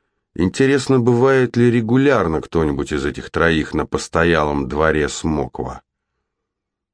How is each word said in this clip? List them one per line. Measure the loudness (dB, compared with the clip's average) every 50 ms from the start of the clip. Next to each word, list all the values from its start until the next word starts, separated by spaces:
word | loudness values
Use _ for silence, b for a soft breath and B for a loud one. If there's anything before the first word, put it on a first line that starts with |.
| _ _ _ _ _ _ _ -4
Интересно, | -4 -4 0 0 0 2 2 0 0 2 0 2
бывает | 2 2 2 4 4 4 4 2 2 0 2
ли | 2 2 4
регулярно | 4 2 0 2 2 2 4 4 2 2 2 0 -2 -2
кто-нибудь | -4 -2 -2 0 0 0 0 -2 -4 -4
из | -4 -4 -4
этих | -4 -6 -6 -12 -8
троих | -2 0 2 2 2 0 -2 -2 -4
на | -6 -4
постоялом | -4 -6 -8 -8 -4 -2 0 2 2 2 2 0 0 -2 -4 -4 -4
дворе | -2 0 0 2 2 0 -2 -2
Смоква? | -4 -6 -4 -2 -2 -2 -4 -6 -8 -10 -10 -10 -10 -14 -20 _ _ _ _ _ _ _ _ _ _ _ _ _ _ _ _ _ _ _ _ _